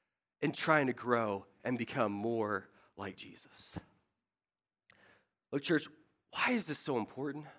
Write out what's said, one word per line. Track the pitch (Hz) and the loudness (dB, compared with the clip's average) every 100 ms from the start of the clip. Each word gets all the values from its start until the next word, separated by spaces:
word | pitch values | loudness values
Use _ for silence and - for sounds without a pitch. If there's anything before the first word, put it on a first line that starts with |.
| _ _ _ _ | _ _ _ _
in | 147 | -2
trying | - - 156 131 | 0 4 6 6
to | |
grow | 123 117 117 110 98 - _ | 0 2 2 4 -2 -6 _
and | 120 123 | -2 -2
become | - 139 107 | 0 2 2
more | 101 113 113 104 98 - - - - | 2 0 0 0 -2 -4 -18 -20 -10
like | 98 - | -10 -10
Jesus. | - - - - - - - _ _ _ _ _ _ _ _ _ _ _ - - _ _ _ | -16 -18 -18 -16 -12 -12 -14 _ _ _ _ _ _ _ _ _ _ _ -20 -20 _ _ _
Look, | 139 | -4
church, | 139 156 - - _ _ _ | 2 2 0 -12 _ _ _
why | - - | -2 2
is | 240 160 | 2 0
this | 143 | -6
so | 151 123 | -2 0
important? | - 127 143 143 147 | -2 -4 -6 -6 -12